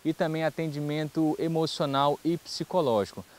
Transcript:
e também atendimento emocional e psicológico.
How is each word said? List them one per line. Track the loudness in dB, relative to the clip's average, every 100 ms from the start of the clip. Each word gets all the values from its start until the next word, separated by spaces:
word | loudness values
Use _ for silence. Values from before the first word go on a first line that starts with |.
e | -4
também | -2 -2 0
atendimento | -2 -2 -4 -4 -4 -2 -2 0 0 2
emocional | 0 0 -2 -2 0 2 2 2
e | -2 -2
psicológico. | -4 -10 -2 0 4 2 2 -4 -16